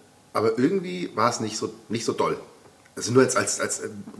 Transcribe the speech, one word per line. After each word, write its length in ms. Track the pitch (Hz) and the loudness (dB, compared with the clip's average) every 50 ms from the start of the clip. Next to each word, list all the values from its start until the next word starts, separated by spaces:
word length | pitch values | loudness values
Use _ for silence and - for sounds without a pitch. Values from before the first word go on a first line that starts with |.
| - - _ _ _ _ | -20 -20 _ _ _ _
aber 260 | - 110 107 113 110 123 | -2 2 2 2 2 4
irgendwie 520 | 127 160 196 196 175 185 180 180 175 - - | 2 2 2 0 -2 -4 -6 -6 -8 -6 -2
war 140 | 107 110 120 | 2 2 2
es 120 | 117 - | 2 0
nicht 180 | 113 107 - - | -4 -4 -4 -6
so, 120 | 117 104 - - - - | -6 -8 -8 -12 -10 -6
nicht 160 | 104 117 - | -6 -2 -2
so 60 | - | -2
doll. 260 | - - - 80 76 - - - - - - - - - - - _ | 0 0 0 0 0 -4 -8 -16 -20 -20 -20 -20 -20 -20 -20 -16 _
Also 160 | - - - | -6 -4 4
nur 100 | 117 131 | 6 6
als, 140 | - - - | 6 6 4
als, 240 | - 147 - - - | 2 0 0 0 -2
als, 200 | 95 - - - | -2 -2 -2 -6
äh, 100 | - 107 104 101 - - - - | -6 -8 -10 -12 -14 -14 -14 -14